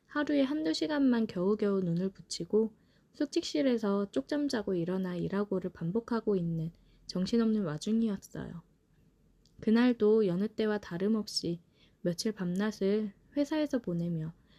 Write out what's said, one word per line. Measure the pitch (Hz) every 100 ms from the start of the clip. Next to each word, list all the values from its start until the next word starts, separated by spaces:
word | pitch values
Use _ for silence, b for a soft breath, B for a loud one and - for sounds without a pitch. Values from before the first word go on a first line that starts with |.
| b
하루에 | 294 294 285
한두 | 269 302 320
시간만 | 311 311 294 269 240 220
겨우겨우 | 180 185 214 202 196
눈을 | 180 170 190
붙이고 | - - - 170 208 220 b b b b
숙직실에서 | - 294 339 339 302 277 233 208 202 202
쪽잠 | - - 196 190
자고 | 226 202
일어나 | 180 165 190 185 180
일하고를 | 165 196 208 185 180
반복하고 | - 170 214 226 226 220
있는 | 196 170 165 160 - b b b
정신없는 | 180 190 233 226 214
와중이었어요. | 180 151 - 226 226 196 - - - 170 - _ _ _ _ _ _ _ _ -
그날도 | - 226 247 240 208 220 202
여느 | 175 214
때와 | - 214 208
다름없이 | - 170 196 220 208 - 165 170 b b b b
며칠 | 175 170 226
밤낮을 | 214 180 180 214 208 196 214 214 - _ 285
회사에서 | 285 311 294 254
보내며 | 190 170 170 165 160 - b